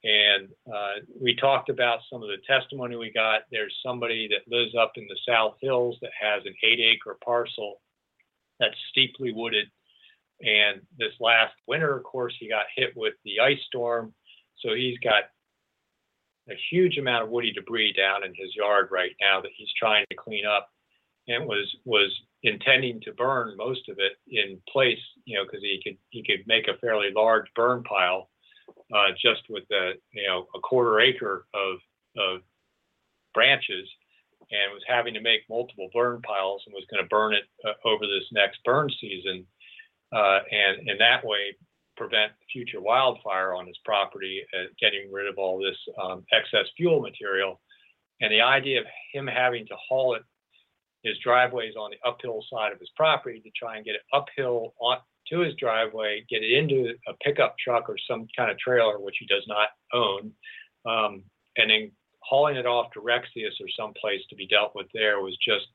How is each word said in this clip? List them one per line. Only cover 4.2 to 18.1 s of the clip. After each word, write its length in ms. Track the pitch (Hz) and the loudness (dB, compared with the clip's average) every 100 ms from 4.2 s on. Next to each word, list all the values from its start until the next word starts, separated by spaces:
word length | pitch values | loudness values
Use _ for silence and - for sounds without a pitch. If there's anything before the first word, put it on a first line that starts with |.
| 107 | -2
that 220 | 101 - | -4 -2
lives 240 | 120 117 | -2 0
up 180 | 117 113 - | 2 0 0
in 100 | 104 | -12
the 120 | 95 - | -10 0
South 280 | 117 110 - | 2 2 -2
Hills 380 | 131 127 123 117 | 0 2 0 -2
that 120 | 120 - | -12 -4
has 280 | 107 104 98 | -2 -2 -4
an 80 | 92 | 0
eight 180 | 113 113 | 2 4
acre 380 | 113 113 - 98 | 4 2 0 -10
parcel 600 | - 120 120 - 104 98 _ _ _ _ _ _ _ _ | -2 0 0 -6 -10 -10 _ _ _ _ _ _ _ _
that's 200 | 113 - - | -2 -2 -6
steeply 440 | - 131 - 131 | 0 0 0 -6
wooded. 360 | 110 117 214 208 _ _ _ _ _ _ _ | -4 -2 -2 -2 _ _ _ _ _ _ _
And 400 | - 107 104 98 _ - | 2 4 4 0 _ -6
this 160 | 110 - | -6 -2
last 320 | 113 117 113 - - | 4 4 4 -2 -6
winter, 280 | 151 156 135 | -2 0 -2
of 60 | |
course, 300 | - 131 120 - | -6 -6 -6 -6
he 80 | 110 | -4
got 160 | 110 104 | -4 -2
hit 220 | - 127 120 | -2 -2 0
with 160 | 110 - 107 | -4 -4 -8
the 140 | 101 | 2
ice 200 | 131 139 - | 2 2 -2
storm. 480 | 127 117 117 110 _ _ - _ _ | -4 -2 -2 -4 _ _ -20 _ _
So 120 | 120 | -4
he's 240 | 113 127 123 | -2 -2 -2
got 240 | 123 107 - _ _ _ _ _ _ _ _ _ _ _ - | 2 2 2 _ _ _ _ _ _ _ _ _ _ _ -16
a 60 | 104 - | -10 -2
huge 260 | 170 185 151 | 2 4 2
amount 280 | 135 120 | 0 0
of 60 | 110 | 0
woody 220 | 120 117 | 0 -2
debris 400 | 101 95 113 107 | -4 -6 0 2
down 320 | 95 95 | 4 2